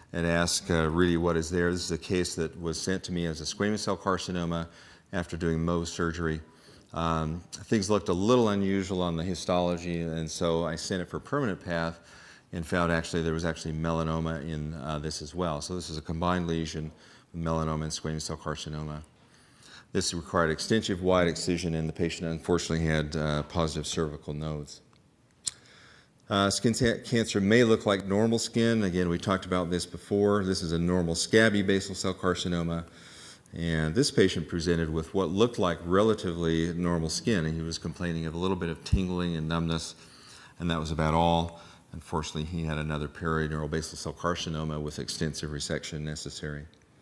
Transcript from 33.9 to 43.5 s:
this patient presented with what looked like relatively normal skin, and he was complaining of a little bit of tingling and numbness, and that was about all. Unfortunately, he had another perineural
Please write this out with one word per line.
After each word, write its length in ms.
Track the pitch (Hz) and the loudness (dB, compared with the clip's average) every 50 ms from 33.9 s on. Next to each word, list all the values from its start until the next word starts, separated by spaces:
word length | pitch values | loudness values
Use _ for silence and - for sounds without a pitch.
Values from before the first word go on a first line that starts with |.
| 80 | 2
this 160 | 117 147 - | 2 2 4
patient 380 | - 120 98 92 - 90 78 - | 6 6 6 6 4 0 -4 -4
presented 440 | 90 85 78 87 85 85 82 78 80 | -4 0 2 2 2 2 2 0 0
with 200 | 82 78 - - | -2 -4 -2 0
what 160 | 95 92 78 | 0 0 2
looked 280 | 92 98 117 123 - | 4 4 4 4 4
like 220 | - 98 87 82 80 87 | 2 0 0 0 -2 0
relatively 880 | 87 92 98 110 110 107 - - 90 82 85 85 82 82 82 82 87 82 | 2 4 4 6 4 2 2 -2 -4 -2 0 0 2 2 2 2 0 0
normal 340 | 87 87 87 85 82 82 | 0 0 0 2 0 0
skin, 380 | 80 - - - 120 113 87 80 | -2 -4 -2 0 0 2 2 2
and 100 | 78 80 | 0 -2
he 60 | 80 | -2
was 160 | 80 82 80 | -4 -6 -6
complaining 480 | - - 85 78 - 87 87 82 82 80 | -6 -8 -8 -6 -4 -4 -4 -2 -4 -4
of 100 | 80 80 | -4 -4
a 20 | |
little 200 | 85 90 95 92 | -2 -2 0 0
bit 100 | 87 87 | -2 -2
of 160 | 82 80 80 - | -4 -6 -8 0
tingling 540 | - - 98 92 90 90 90 90 87 85 | 2 2 2 2 0 -2 -2 -2 -2 -2
and 100 | 78 78 | -2 -2
numbness, 480 | 80 82 82 82 82 82 80 - - - - - - - - - - - - - - - - | -2 0 0 0 0 0 -2 -4 -6 -12 -16 -20 -20 -20 -20 -20 -20 -20 -20 -20 -20 -10 -6
and 100 | 85 85 | -2 -2
that 80 | 82 | -2
was 140 | 80 78 78 | -2 -2 -2
about 220 | 80 78 78 78 80 | 0 2 2 4 4
all. 480 | 82 85 85 85 85 82 85 - - - - - - - _ - | 4 4 4 4 4 2 0 -6 -12 -18 -20 -20 -20 -20 _ -16
Unfortunately, 500 | 82 - - 85 80 78 - - 78 78 | -16 -8 -4 -4 -4 -4 -4 -4 -6 -6
he 220 | 80 85 82 80 | -4 -4 -4 -4
had 120 | 78 76 | -2 -2
another 300 | 76 76 78 76 73 76 | -2 -2 -4 -4 -4 -4
perineural 640 | 73 - - 85 80 80 80 78 76 | -6 -8 -4 -2 0 0 0 0 -2